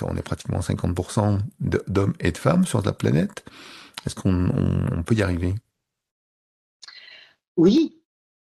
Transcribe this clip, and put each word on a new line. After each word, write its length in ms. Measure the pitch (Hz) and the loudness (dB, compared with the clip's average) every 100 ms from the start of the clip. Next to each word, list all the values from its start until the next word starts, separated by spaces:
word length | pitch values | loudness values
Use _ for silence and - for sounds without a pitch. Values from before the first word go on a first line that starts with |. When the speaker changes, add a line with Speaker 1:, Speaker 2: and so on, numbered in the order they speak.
Speaker 1:
on 140 | 50 - | -4 -6
est 60 | |
pratiquement 380 | - - - 92 | -6 -8 -4 -4
cinquante 360 | 92 101 90 90 | -2 -2 -2 -2
pour 160 | 90 | -2
cent 260 | - 104 101 107 - | 0 2 0 -2 -4
de, 200 | - - - | -2 -2 -2
d'hommes 280 | 95 98 - | 0 0 0
et 140 | 90 | -2
de 60 | 85 | 0
femmes 280 | - 170 185 | 2 2 2
sur 160 | 110 | 0
la 100 | 104 | -2
planète. 520 | 98 110 139 202 - - - - - - - | 0 0 2 0 -6 -18 -20 -20 -20 -20 -12
Est-ce 120 | - - | -10 -4
qu'on, 320 | 101 90 87 | 0 2 2
on, 500 | 90 90 92 92 90 | 0 0 0 -2 -4
on 40 | |
peut 120 | 82 | -2
y 80 | 113 | 0
arriver ? 320 | 95 87 90 98 - _ _ _ _ _ _ _ _ _ _ _ - - - - - _ _ - | 0 -2 -2 -4 -8 _ _ _ _ _ _ _ _ _ _ _ -20 -20 -20 -20 -20 _ _ 4
Speaker 2:
Oui. 440 | 170 269 320 - _ _ _ _ _ | 6 6 2 -4 _ _ _ _ _